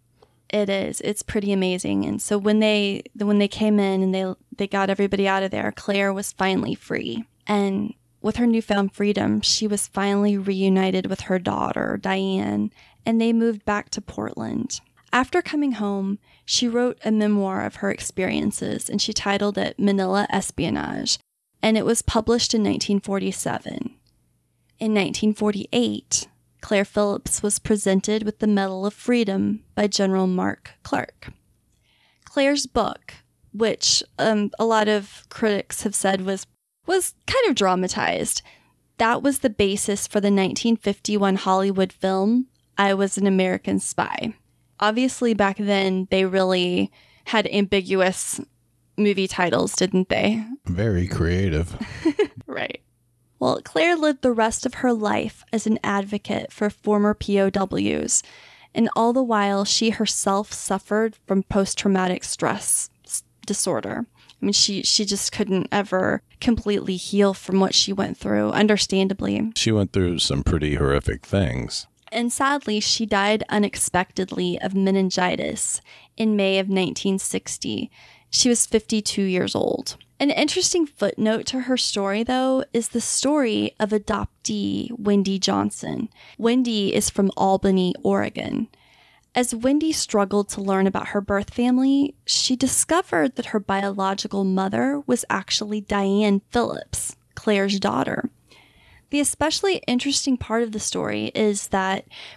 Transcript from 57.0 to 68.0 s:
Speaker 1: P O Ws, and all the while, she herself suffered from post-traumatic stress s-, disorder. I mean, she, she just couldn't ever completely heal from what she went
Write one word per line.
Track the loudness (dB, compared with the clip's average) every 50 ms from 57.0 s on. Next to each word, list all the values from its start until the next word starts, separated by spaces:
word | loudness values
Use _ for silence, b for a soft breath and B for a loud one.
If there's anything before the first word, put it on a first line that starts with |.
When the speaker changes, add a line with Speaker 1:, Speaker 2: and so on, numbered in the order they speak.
| 4 2 2
Speaker 1:
P | 0 -2 0 2 2
O | 2 2
Ws, | 2 0 -2 0 -2 -2 0 0 -2 -2 -2 -2 -2 -2 B B B B B B B B B B _
and | 0 0 2 2
all | 2 2 2
the | 2 2
while, | 2 2 2 2 2 2 2 0 0
she | 0 0 0 2 0
herself | 0 0 -2 -2 -2 -2 0 0 0 0 -2 -4
suffered | -8 -10 -4 -4 -4 -4 -2 -2 0 0 0 -2 -4 _ _
from | 0 0 0 0
post-traumatic | _ 0 0 0 0 -2 0 0 2 2 2 2 0 -2 -4 -4
stress | -8 -6 -2 -2 -2 -2 -2 -2 -2 -2 -2 -2 -6 _ _ _
s-, | -10 -10 -10 -10 _ _ _ -8
disorder. | -6 -4 -4 -2 -2 -2 -4 -4 -6 -6 -6 -8 _
I | _ _ -20 _ -12 _ -2
mean, | 0
she, | 2 2 2 2 0 -2
she | 0 0 0 0 0
just | 0 -2 -2 -4 -6
couldn't | -2 -2 -2 0 0 0 0 0
ever | 0 -2 0 0 0 0 2 0 0 -2 _ _ -16 -2
completely | 2 2 2 2 0 -2 -2 -2 0 -2 -4
heal | -4 -4 -2 2 4 4 4
from | 2 0 -4 0 2 4
what | 4 4 4
she | 2 2 0
went | 0 -2